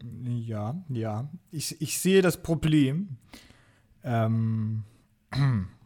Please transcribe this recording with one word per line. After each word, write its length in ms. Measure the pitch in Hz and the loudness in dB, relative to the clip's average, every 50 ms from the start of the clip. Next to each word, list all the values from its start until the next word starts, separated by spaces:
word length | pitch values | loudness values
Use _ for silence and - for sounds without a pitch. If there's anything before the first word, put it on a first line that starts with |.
| - 120 - - 127 | -14 -16 -14 -10 -6
ja, 560 | 123 120 120 113 113 110 104 104 110 147 190 185 | -6 -6 -4 -4 -6 -6 -6 -4 -6 -6 -8 -8
ja. 420 | - 127 113 110 110 104 107 135 147 - - _ - | -6 -6 -4 -4 -4 -4 -4 -6 -8 -10 -16 _ -12
Ich, 300 | - 147 - - - - | -10 -8 -8 -8 -6 -6
ich 180 | 156 - - - | -6 -6 -4 0
sehe 220 | - 185 190 190 | 2 4 6 6
das 200 | 185 175 - - | 6 4 2 0
Problem. 760 | - - 165 139 - 156 151 151 139 131 139 175 208 185 127 - _ _ - - - - - _ _ _ _ _ _ _ _ _ - | -2 -4 -2 0 2 4 6 6 4 4 2 -2 -4 -6 -10 -16 _ _ -20 -20 -20 -20 -20 _ _ _ _ _ _ _ _ _ -4
Ähm, 800 | 131 117 113 110 113 113 113 113 113 110 110 107 107 110 110 104 - _ _ _ _ _ _ _ - | 0 0 2 2 2 2 2 2 0 0 0 -2 -2 -4 -4 -6 -10 _ _ _ _ _ _ _ -6
<clears throat> 360 | - 135 143 135 120 101 90 - - _ _ | 0 2 2 4 2 2 0 -4 -8 _ _